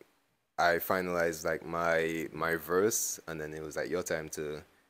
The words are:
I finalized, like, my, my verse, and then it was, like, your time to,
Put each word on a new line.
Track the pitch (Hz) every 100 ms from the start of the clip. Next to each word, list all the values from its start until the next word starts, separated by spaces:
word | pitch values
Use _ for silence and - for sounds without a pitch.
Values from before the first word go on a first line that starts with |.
| - _ _ _ _ -
I | 87 85
finalized, | - 95 90 87 85 80 82
like, | 80 80
my, | 82 85 82 82 80 78
my | 76 82 82
verse, | 76 90 104 - - - -
and | 80
then | 76
it | 78
was, | 78 80
like, | 64
your | 85
time | 87 82 78
to, | - 76 76 87 _